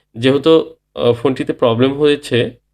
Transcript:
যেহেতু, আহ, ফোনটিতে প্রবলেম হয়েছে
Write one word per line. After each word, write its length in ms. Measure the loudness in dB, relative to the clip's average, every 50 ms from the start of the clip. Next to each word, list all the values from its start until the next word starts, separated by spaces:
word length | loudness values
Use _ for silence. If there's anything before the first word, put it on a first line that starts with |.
| _ _ _
যেহেতু, 600 | -2 0 0 0 2 2 4 4 4 2 -2 -10 _ _ _ _
আহ, 180 | -2 0 0
ফোনটিতে 400 | 0 0 -2 -4 -2 -2 -6 -6
প্রবলেম 400 | -4 0 0 0 2 2 0 0
হয়েছে 580 | 0 0 0 0 0 -2 -4 -4 -2 -2 -2 -2 -6 _ _ _